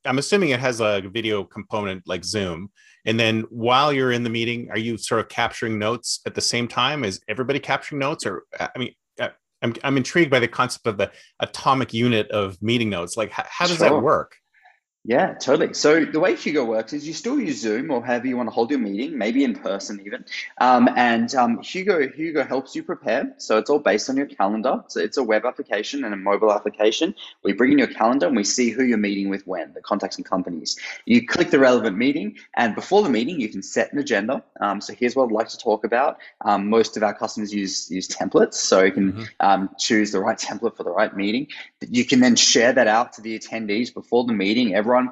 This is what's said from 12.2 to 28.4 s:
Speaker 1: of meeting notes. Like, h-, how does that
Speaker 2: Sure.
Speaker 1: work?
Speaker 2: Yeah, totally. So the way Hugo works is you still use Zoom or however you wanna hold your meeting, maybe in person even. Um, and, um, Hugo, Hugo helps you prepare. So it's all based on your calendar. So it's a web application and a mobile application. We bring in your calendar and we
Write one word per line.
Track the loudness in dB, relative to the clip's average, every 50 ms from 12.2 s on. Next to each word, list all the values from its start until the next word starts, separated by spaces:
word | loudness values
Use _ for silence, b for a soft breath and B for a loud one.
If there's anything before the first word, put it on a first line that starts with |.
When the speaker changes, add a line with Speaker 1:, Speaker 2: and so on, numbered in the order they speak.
| 2 0
Speaker 1:
of | -2 -2 -2 -2 -4 -4 0
meeting | 0 2 2 2 0
notes. | -2 -2 -4 -4 -4
Like, | -4 -4 -4
h-, | -4 -6 -8 -8
how | -4 -2 -2 0
does | 2 4
that | 4 4
Speaker 2:
Sure. | 4 4
Speaker 1:
work? | 4 2 2 0 0 -4 -12 _ _ b b b b b b b _ _ _ _ -4
Speaker 2:
Yeah, | 0 2 2 2 0 -2
totally. | -4 0 2 2 2 2 0 -2
So | 2 4 4 6 4 4
the | 2 0 2
way | 2 2 0
Hugo | 0 -2 -2 -2 0 0
works | 0 0 -2 -2 -4
is | -8 -10 -10 -10
you | -10
still | -8 -6 -4 -2 -2
use | -2 -2 -4 -4
Zoom | -2 -2 -2 -2 -2 -2
or | -4 -4 -2
however | -2 -2 -2 -2 -2
you | -4
wanna | -4 -4 -4
hold | -2 0 0 0
your | 0 -2
meeting, | -2 -2 -4 -4 -6 -6 -6 -4
maybe | -4 0 2 2 2
in | 0 0
person | -2 -4 -4 -4 -4 -6 -8 -12 -12 -12
even. | -12 -14 -14 -14 B B B B B B 2
Um, | 4 6 6 8 6 6 6 4
and, | 4 4 4 2 0 0 2
um, | 2 2 2 0 -2 -6
Hugo, | -8 -8 -4 -2 0 0 2 0 -2
Hugo | -4 -6 -8 -4 -2 -2 -2
helps | 0 -2 -4 -4 -6 -10
you | -12 -10
prepare. | -8 -10 -8 -4 -2 -2 -2 -2 -6 -8 -12
So | -4 0 0 2
it's | 2 2
all | 2 2
based | 4 2 2 2 0 -2
on | -2 -2
your | -2
calendar. | -4 -2 -2 0 0 0 0 0 -2 -2 -2 -6 -8
So | -4 -4
it's | -4 -2 -2
a | -2 0
web | 2 2 2 2
application | 0 -4 -4 -6 -4 -4 -4 -4 -4 -6 -6 -6
and | -6 -6
a | -4
mobile | 0 0 2 4 4 4
application. | 2 2 0 -4 -2 2 2 2 2 2 -2 -4 -4 B B B B B -4
We | -4 0
bring | 2 2 4
in | 4 4
your | 4 2
calendar | 0 0 2 2 2 2 0 0
and | 0
we | 0